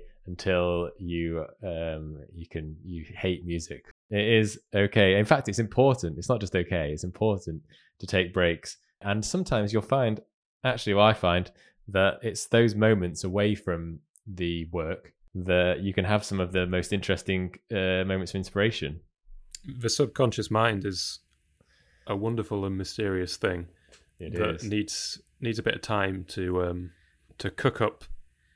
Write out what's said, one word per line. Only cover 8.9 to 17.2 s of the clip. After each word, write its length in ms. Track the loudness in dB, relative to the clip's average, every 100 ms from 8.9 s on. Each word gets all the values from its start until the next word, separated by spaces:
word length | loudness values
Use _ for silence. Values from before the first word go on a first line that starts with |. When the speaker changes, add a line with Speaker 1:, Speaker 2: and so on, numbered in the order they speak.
| _
Speaker 1:
And 240 | -4 -4
sometimes 480 | -2 -4 -2 0 0
you'll 100 | 0
find, 380 | 0 2 2 0 -8 _ _ _
actually, 300 | -2 -2 2
well, 120 | 6 8
I 60 |
find 340 | 6 4 2 0 -8 _ _ -2
that 300 | 4 4 2
it's 240 | -4 -6 2
those 280 | 4 6
moments 480 | 6 4 4 2 -4
away 320 | -4 0 2
from 460 | 0 -2 -4 -4 -12 _ _ -16
the 400 | -4 -2 -2 -4
work 400 | -4 -4 -6 -10 _ _ -8
that 440 | 2 4 4 2
you 140 | 0
can 100 | 0
have 200 | 2 0
some 160 | 0 -2
of 100 | 0
the 140 | 0 0
most 260 | 0 0
interesting, 640 | -4 0 -2